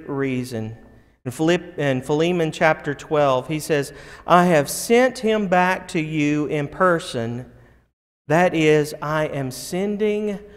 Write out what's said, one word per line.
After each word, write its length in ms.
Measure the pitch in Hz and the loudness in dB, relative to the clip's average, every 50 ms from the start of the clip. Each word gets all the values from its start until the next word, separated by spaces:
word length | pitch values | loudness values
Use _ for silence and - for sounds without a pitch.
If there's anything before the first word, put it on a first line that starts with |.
| 160 | -8
reason. 720 | - 143 139 139 135 127 127 123 123 123 113 110 110 110 - - - - - _ _ _ _ _ | -8 -4 -4 -2 -2 -2 -4 -4 -6 -6 -8 -8 -8 -10 -14 -18 -20 -20 -20 _ _ _ _ _
In 60 | 127 123 | -10 -4
Philipp-, 460 | - 160 160 175 175 175 - - - | 0 2 2 2 2 -2 -6 -6 -4
in 220 | 147 139 131 127 | -2 0 0 0
Philemon 500 | 131 - 151 147 165 175 180 175 160 156 | 0 0 0 0 2 2 2 0 0 -2
chapter 440 | 139 - 175 156 156 - - 151 139 | 0 2 2 2 2 0 -2 -6 -6
twelve, 540 | - - - 151 147 147 139 131 127 127 - | -6 -6 -2 0 2 4 4 2 0 0 -2
he 120 | 160 156 | -6 -6
says, 320 | 147 - 160 143 139 - - - - - - - - | -2 0 0 0 0 -4 -8 -16 -20 -20 -20 -12 0
"I 200 | - - 180 175 | 4 6 6 6
have 240 | 180 175 147 139 139 | 6 4 4 2 2
sent 480 | - - - - 233 240 254 254 247 - | -4 -6 0 2 4 4 4 2 0 -2
him 300 | - 220 220 214 208 180 | -2 -2 0 0 0 2
back 380 | 185 180 180 180 185 - - - | 2 2 2 2 0 -2 -6 -6
to 120 | - 180 | -4 -4
you 460 | 156 156 156 156 147 147 147 147 151 | -4 -2 -2 0 0 2 0 0 -2
in 200 | 135 156 151 143 | -2 -2 -4 -4
person. 840 | 143 - - 185 185 170 165 160 - - 123 113 113 120 123 123 - - - - - _ _ _ _ _ _ _ _ _ _ _ | -6 -2 0 2 2 2 2 -2 -4 -6 -6 -4 -4 -6 -8 -10 -14 -18 -20 -20 -20 _ _ _ _ _ _ _ _ _ _ _
That 280 | - 147 165 180 180 180 | 0 2 4 4 2 2
is, 400 | 165 156 156 151 156 147 147 - - - | 2 4 6 6 4 4 0 -4 -8 -6
I 240 | 147 156 156 156 | -4 -2 -2 -2
am 240 | 151 - 139 135 131 | -2 -4 -4 -6 -6
sending," 880 | 127 - - - - 180 196 208 208 196 214 214 208 208 214 208 202 180 - - - | -8 -10 -10 -8 -4 -4 -2 -2 -2 -2 -2 -2 -2 -2 -4 -4 -6 -8 -10 -16 -20